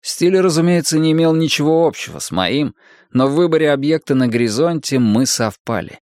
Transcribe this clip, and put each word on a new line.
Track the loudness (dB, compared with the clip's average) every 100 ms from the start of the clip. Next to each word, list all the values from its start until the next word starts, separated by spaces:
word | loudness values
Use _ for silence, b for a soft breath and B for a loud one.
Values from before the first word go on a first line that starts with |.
Стиль, | -10 -2 0 2
разумеется, | 2 2 2 2 0 0
не | 2
имел | 2 2 2
ничего | 0 0 0 2 2
общего | -2 -14 -12
с | -6
моим, | -2 0 -2 -4 -8 b b b
но | 0 0
в |
выборе | 2 2 2 2
объекта | 0 0 -2 0
на | 0 2
горизонте | 0 0 0 -2 -2 -2 0
мы | 2 2 0
совпали. | -2 -4 -4 -8 -6 -8 -16